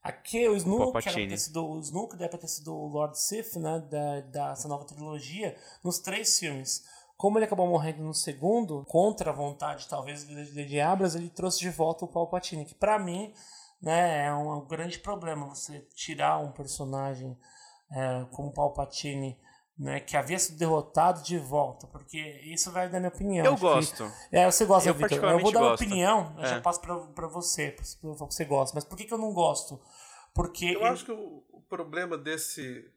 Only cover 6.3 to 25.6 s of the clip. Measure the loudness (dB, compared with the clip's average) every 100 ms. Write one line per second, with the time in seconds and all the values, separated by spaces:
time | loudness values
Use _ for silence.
6.3 | 2 0 -6 -6 -6 -8 -20 _ _ 4
7.3 | 4 2 2 4 4 2 -4 -6 -4 -4
8.3 | -2 2 2 0 -4 2 4 4 2 -4
9.3 | -2 -4 -4 -6 -6 -8 -8 -8 -12 -12
10.3 | -12 -10 -10 -4 0 2 4 2 0 -8
11.3 | -4 -2 -2 -2 0 0 0 -4 -2 -2
12.3 | -2 -4 -8 -10 0 2 2 0 -6 -8
13.3 | -14 -20 -20 -20 _ 0 4 4 4 0
14.3 | 0 -2 -4 -6 -6 -6 -8 -8 -6 -6
15.3 | -6 -8 -10 -12 -14 -18 -12 -10 0 2
16.3 | 2 -2 -8 -10 -8 -6 -4 -4 -6 -10
17.3 | -12 _ -20 -20 _ _ -4 -2 -2 -6
18.3 | -8 -8 0 0 0 -6 -6 -6 -4 -6
19.3 | -8 _ _ _ -8 -6 -4 -2 -2 0
20.3 | -2 -2 0 2 2 2 4 4 4 -2
21.3 | -4 0 0 0 -2 -16 -20 -12 -10 -8
22.3 | -12 -8 -4 -2 0 0 0 -2 -2 0
23.3 | 4 4 6 6 6 4 -2 -8 -8 2
24.3 | 6 8 6 8 8 8 4 2 4 6
25.3 | 6 6 6